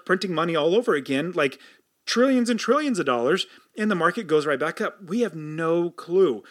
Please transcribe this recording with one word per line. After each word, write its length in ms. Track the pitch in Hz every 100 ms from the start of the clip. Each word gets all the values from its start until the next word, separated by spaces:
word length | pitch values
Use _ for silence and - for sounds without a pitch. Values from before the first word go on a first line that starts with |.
printing 280 | - 185 196
money 220 | 156 170
all 220 | 160 156 208
over 180 | 240
again, 380 | 151 131 135 170
like, 260 | 170 143 - - _ _ _ -
trillions 440 | 226 269 254 233
and 100 | 226
trillions 380 | - 285 294 190
of 80 | 135
dollars, 400 | 123 127 185 - - _ -
and 120 | 214
the 40 |
market 320 | 180 165 226 170
goes 180 | 156
right 140 | 147 135
back 200 | 151 -
up. 240 | 202 -
We 180 | 180 226
have 140 | 214
no 540 | 156 151 156 165 170 175
clue. 560 | - - 185 175 107 -